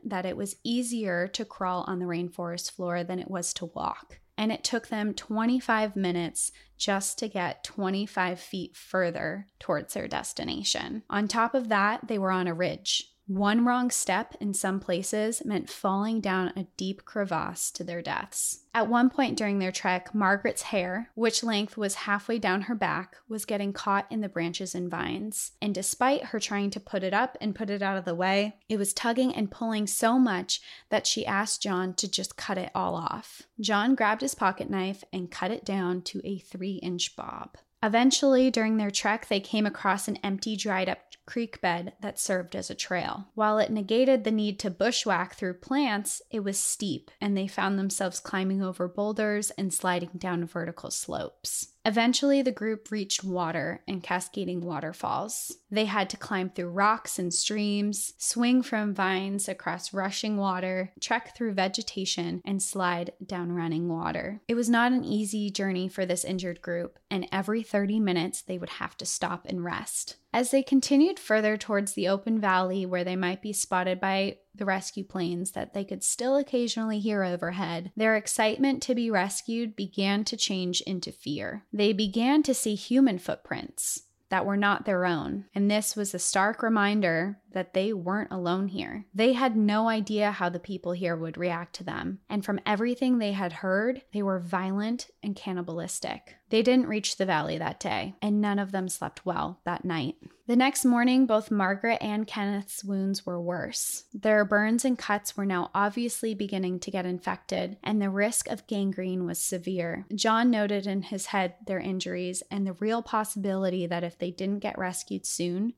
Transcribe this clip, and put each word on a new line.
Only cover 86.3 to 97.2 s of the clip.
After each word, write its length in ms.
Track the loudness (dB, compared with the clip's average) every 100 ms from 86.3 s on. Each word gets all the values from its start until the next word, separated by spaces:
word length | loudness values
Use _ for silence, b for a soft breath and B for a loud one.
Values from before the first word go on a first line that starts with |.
| 2 2 2
reminder 760 | 2 4 4 4 4 2 0 -4 _
that 200 | -6 -2
they 220 | 0 0
weren't 360 | 0 -2 -2 -2
alone 380 | -2 0 0 0
here. 380 | -4 -6 -8 -6
They 180 | 2 4
had 240 | 4 4 4
no 320 | 4 4 4
idea 420 | 2 0 2 2
how 180 | 2 -2
the 80 | -2
people 320 | -6 -6 -4
here 240 | -2 -2 -2
would 220 | -4 -4
react 360 | -2 -2 -6 -10
to 80 |
them, 340 | -8 -6 -6 -6 -4
and 160 | -4
from 160 | 0 -2 0
everything 500 | 0 0 2 2 4
they 160 | 2
had 220 | 0 -2
heard, 480 | -4 0 2 2 -2 -4
they 80 | -2
were 160 | 0 0
violent 720 | -2 -2 0 0 -2 -4 -6 _
and 120 | -8
cannibalistic. 1000 | -6 -4 -4 -4 -6 -6 -6 -6 -8 -12 -20 0
They 120 | 4
didn't 260 | 6 6 4
reach 280 | 0 -2
the 80 | 0